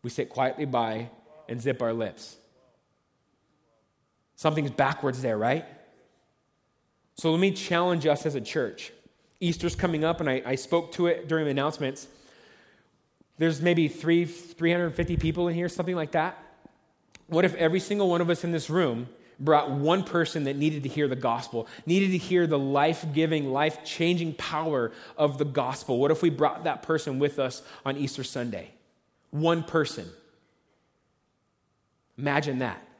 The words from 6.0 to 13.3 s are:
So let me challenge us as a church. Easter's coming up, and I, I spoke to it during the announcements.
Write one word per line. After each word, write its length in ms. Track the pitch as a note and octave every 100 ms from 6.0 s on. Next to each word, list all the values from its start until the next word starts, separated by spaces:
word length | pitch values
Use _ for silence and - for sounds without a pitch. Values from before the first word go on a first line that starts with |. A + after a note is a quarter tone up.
| _ _ _ _ _ _ _ _ _ _ _ -
So 160 | E3
let 80 | D#3+
me 100 | F#3+
challenge 560 | F#3+ - E3+ F3+ E3+ D3+
us 220 | C#3+ D#3+
as 80 | C#3
a 60 |
church. 500 | G#2+ D#3+ A#2 - - - - _ _ _
Easter's 360 | F3 E3 E3+ -
coming 280 | F3+ D#3+
up, 160 | D#3+ E3
and 100 | D#3
I, 140 | C3 A#2+
I 100 | C3
spoke 360 | - E3+ E3
to 140 | - F3
it 200 | E3 E3+
during 180 | D#3+ D3+
the 60 |
announcements. 560 | C#3 D3+ D3+ C#3 C#3+ - - - - - - _ _ _ _ _ _ _